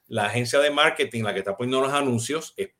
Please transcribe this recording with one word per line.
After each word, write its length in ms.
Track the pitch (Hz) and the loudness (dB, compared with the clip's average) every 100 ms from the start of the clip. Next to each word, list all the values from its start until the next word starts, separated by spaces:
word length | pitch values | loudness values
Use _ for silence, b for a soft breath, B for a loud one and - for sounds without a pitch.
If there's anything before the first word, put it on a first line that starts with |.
| b | b
la 180 | 110 104 | -4 -2
agencia 340 | 117 120 143 | -2 0 2
de 100 | 147 | 2
marketing, 540 | 143 160 160 135 117 | 4 2 2 -2 -2
la 80 | 107 | -2
que 60 | 95 | -2
está 180 | 98 98 | -4 -4
poniendo 240 | 123 151 | -2 0
los 120 | 135 | 0
anuncios, 600 | 143 139 113 117 156 - - | 0 2 0 -2 -4 -6 -8
es 120 | 95 | -8